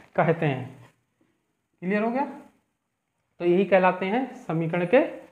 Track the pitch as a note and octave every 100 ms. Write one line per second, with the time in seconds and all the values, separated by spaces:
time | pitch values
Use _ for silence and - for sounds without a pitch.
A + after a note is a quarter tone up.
0 | - - E3 E3 D#3 B2+ A#2+ - - _
1 | _ _ _ _ _ _ _ _ F3 G#3
2 | A3+ B3 C#4+ - - _ _ _ _ _
3 | _ _ _ - F3 F3 G3+ F#3+ F#3 F3+
4 | F#3+ A#3 C4 - - D#3+ D#3+ F3 F3 B3
5 | E4 - -